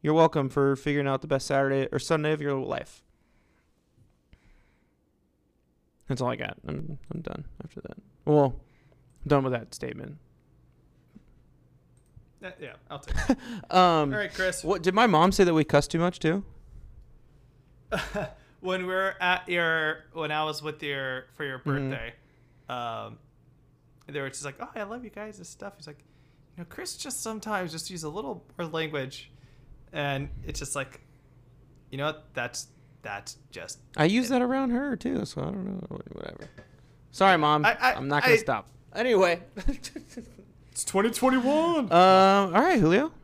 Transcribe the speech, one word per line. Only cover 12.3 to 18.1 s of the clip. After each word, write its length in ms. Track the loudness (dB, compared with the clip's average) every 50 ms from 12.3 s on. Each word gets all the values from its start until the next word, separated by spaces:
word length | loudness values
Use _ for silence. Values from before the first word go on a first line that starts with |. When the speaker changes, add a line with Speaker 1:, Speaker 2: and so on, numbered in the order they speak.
| _ _ -18
Speaker 2:
Uh, 60 | -18 -16 _
yeah, 120 | -18 -18 -18 -20 _ _
I'll 80 | -16 -14
take 160 | -6 -2 0 0 2 2
it. 80 | 0 -2 -2 -14 -14
Speaker 1:
<laughs> 180 | -14 -10 2
Um, 420 | 6 6 8 8 6 6 4 2 0
Speaker 2:
All 60 | -2
right, 140 | -4 -4 -4
Chris. 320 | -2 -2 -2 -2 -2 0
Speaker 1:
what, 180 | 0 0 2 2
did 120 | 2 4
my 120 | 6 6
mom 260 | 6 8 6 6 6 6
say 120 | 6 6
that 100 | 6 6
we 100 | 2 2
cuss 220 | 6 4 4 4
too 120 | 4 0 0
much, 180 | 0 0 -2 0
too? 260 | -2 0 0 0 -4 -8 -18 -20 -20 -20 -20 -20 -20 -20 -20 -20 -20 -20 -20 -20 -20 _ _ -20 _ _ _ _ _ _ _ _ _ _
Speaker 2:
<laughs> 120 | -6 -6 -6 -6